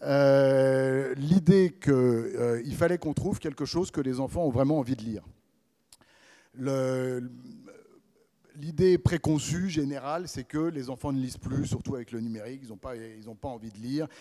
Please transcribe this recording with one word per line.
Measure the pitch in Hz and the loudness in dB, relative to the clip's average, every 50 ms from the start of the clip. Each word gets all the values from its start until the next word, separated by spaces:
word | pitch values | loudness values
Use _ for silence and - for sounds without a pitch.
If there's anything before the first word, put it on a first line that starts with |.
euh, | - 143 139 139 139 139 139 139 135 135 135 135 135 135 131 131 131 131 131 135 135 131 131 | -2 2 4 6 6 8 8 8 6 6 6 6 6 6 4 4 2 2 2 0 -2 -2 -4
l'idée | 139 139 151 175 196 160 165 196 196 185 170 | -4 0 2 2 6 6 6 8 8 6 4
que, | - - - 147 | 0 -2 0 2
euh, | 139 127 127 127 120 113 117 110 107 117 120 120 117 120 117 | 4 4 4 4 2 0 -2 -4 -4 -2 -2 0 0 -2 -4
il | 127 123 | -6 -2
fallait | - 170 170 180 | 0 0 0 0
qu'on | 165 - 156 | -2 -4 -4
trouve | 143 - - 185 147 - | -4 -2 -2 -4 -4 -4
quelque | - 160 135 - 147 | -6 -8 -6 -6 -6
chose | 123 - 170 190 - | -4 -2 -4 -4 -2
que | - 156 | -4 -4
les | 135 131 127 131 | -4 -2 -4 -4
enfants | 135 123 - 175 170 | -6 -4 -4 -4 -2
ont | 147 | 0
vraiment | - 127 135 139 156 151 | 0 2 2 2 2 0
envie | 127 117 135 | -2 -4 -6
de | 113 | -6
lire. | 107 117 107 98 - - - _ _ _ _ _ _ _ _ _ _ _ _ _ _ _ _ _ _ _ _ _ _ _ - | -6 -8 -8 -10 -12 -16 -20 _ _ _ _ _ _ _ _ _ _ _ _ _ _ _ _ _ _ _ _ _ _ _ -14
Le, | 127 127 139 135 135 131 131 131 127 127 131 127 123 123 123 120 123 127 120 113 113 - - - - - _ _ _ _ _ _ _ _ _ _ _ _ _ - 151 | -8 -4 -2 -2 0 0 0 -2 -2 -2 -4 -4 -6 -8 -10 -12 -18 -20 -20 -20 -20 -20 -20 -20 -20 -20 _ _ _ _ _ _ _ _ _ _ _ _ _ -16 -12
l'idée | 143 165 156 147 185 185 180 175 | -12 -4 0 4 6 6 6 6
préconçue, | - - 175 160 - 151 156 147 - - 151 180 185 196 | 4 2 0 0 2 2 2 0 0 -2 -4 -4 -4 -2
générale, | 160 156 143 139 143 135 123 139 156 175 185 | -2 -2 -2 -2 -4 -6 -6 -4 -4 -6 -6
c'est | 147 - 139 | -8 -10 -12
que | 123 - - 151 | -10 -6 -4 -2
les | 160 170 170 143 127 127 | -2 -2 -4 -6 -8 -8
enfants | 131 123 - 147 | -10 -8 -6 -4
ne | 139 135 | -4 -4
lisent | 127 123 - | -4 -6 -8
plus, | - - - 135 143 135 | -10 -8 -6 -4 -4 -4
surtout | - - 120 - - 139 | -4 -6 -6 -6 -6 -8
avec | 123 117 - | -8 -8 -8
le | 120 113 | -8 -8
numérique, | 113 117 110 107 104 117 131 135 135 | -6 -6 -8 -8 -10 -12 -14 -14 -16
ils | 113 | -16
n'ont | 110 | -16
pas, | 92 - 131 127 | -16 -14 -14 -12
ils | 113 113 113 110 110 104 | -12 -14 -16 -18 -18 -18
n'ont | 113 113 | -18 -16
pas | 101 - | -12 -12
envie | 139 123 113 107 113 | -12 -12 -12 -14 -16
de | 101 104 | -14 -12
lire, | 110 123 139 151 156 - - - | -8 -6 -4 -4 -4 -6 -10 -18